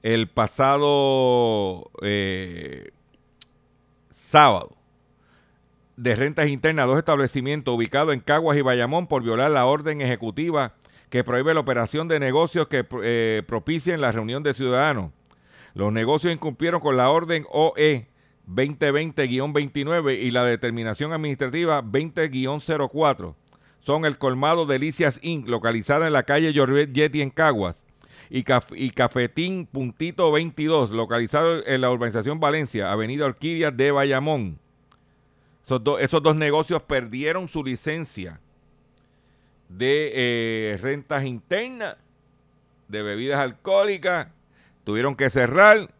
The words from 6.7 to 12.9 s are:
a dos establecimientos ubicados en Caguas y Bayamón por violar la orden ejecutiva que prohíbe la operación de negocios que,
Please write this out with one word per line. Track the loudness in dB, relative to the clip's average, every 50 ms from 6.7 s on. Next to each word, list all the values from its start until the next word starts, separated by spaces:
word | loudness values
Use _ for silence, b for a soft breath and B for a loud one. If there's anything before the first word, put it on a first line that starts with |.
| 2 2
a | 2 2
dos | 2 2
establecimientos | 2 2 2 2 2 0 -2 -4 -4 -4 -4 -4 -2 -2 0
ubicados | 0 0 0 0 0 2 2
en | 0 -2
Caguas | 0 0 0 2 2 2 2 2
y |
Bayamón | 2 2 2 2 2 0 0 -2 -2
por | 0 -2 -2
violar | 0 0 0 2 2 2
la | 4 4 4
orden | 4 2 2 0 -4 -4 -2
ejecutiva | -2 -2 -2 -2 -4 -8 -6 -4 -4 -2 0 -2 -2 -2 -6 _ b b b b b b
que | -2 -2 -2
prohíbe | 0 0 0 2 2 0
la | 0
operación | 0 0 0 0 0 -2 -2 -4 -2
de | 0 -2 0
negocios | 0 0 2 2 0 2 0 -2 -2 0
que, | -2 -2 -2 -4